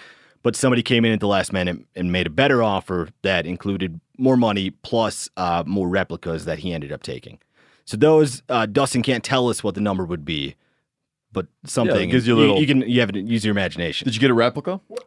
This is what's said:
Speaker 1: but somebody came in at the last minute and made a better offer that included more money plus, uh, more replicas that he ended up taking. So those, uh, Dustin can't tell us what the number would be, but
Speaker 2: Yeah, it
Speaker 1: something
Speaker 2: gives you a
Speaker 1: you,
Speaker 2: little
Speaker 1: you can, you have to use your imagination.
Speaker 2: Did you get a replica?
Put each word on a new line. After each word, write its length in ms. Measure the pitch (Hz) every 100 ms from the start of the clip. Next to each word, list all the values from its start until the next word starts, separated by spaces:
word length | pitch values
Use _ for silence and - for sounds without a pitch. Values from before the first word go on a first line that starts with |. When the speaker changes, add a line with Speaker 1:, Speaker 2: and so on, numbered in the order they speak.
| - - _ _
Speaker 1:
but 120 | 120 110
somebody 280 | 131 120
came 200 | 113 120 117
in 80 |
at 60 | 107
the 60 | 104
last 240 | 98 90
minute 260 | 95 90 85 - -
and 160 | 90
made 160 | 90 85
a 20 |
better 320 | 76 139 127
offer 480 | 110 98 - 92 82 -
that 220 | 95 90 85
included 520 | 87 101 98 90 82 _ -
more 160 | 131 127
money 360 | 117 101 95
plus, 580 | - - 117 107 - - -
uh, 260 | 90 85 78
more 200 | 98 90
replicas 580 | 95 90 85 87 80 82
that 140 | 78
he 140 | 90
ended 180 | 82 71
up 120 | 71
taking. 340 | - 64 60 - _ _ _ _ -
So 100 | 107
those, 460 | 151 156 147 123 -
uh, 160 | 123 110
Dustin 360 | 104 139 127
can't 200 | 117 120
tell 240 | - 131 127
us 160 | 104
what 120 | 107 95
the 60 |
number 220 | 104 95
would 220 | 87 87 76
be, 300 | 78 69 - _ _ _ _ _ _ _
but 140 | 95 90
Speaker 2:
Yeah, 200 | _ -
it 40 |
Speaker 1:
something 400 | - 120 113 90
Speaker 2:
gives 160 | 127 113
you 80 |
a 40 | 113
Speaker 1:
you, 40 |
Speaker 2:
little 180 | 107 98
Speaker 1:
you 60 | 147
can, 160 | 139
you 180 | 113 123
have 100 | 113
to 80 | 98
use 260 | 104 113 107
your 60 |
imagination. 540 | 101 90 82 85 - 127
Speaker 2:
Did 100 | 110
you 40 |
get 120 | 131
a 20 |
replica? 480 | 117 120 143 180 190 - -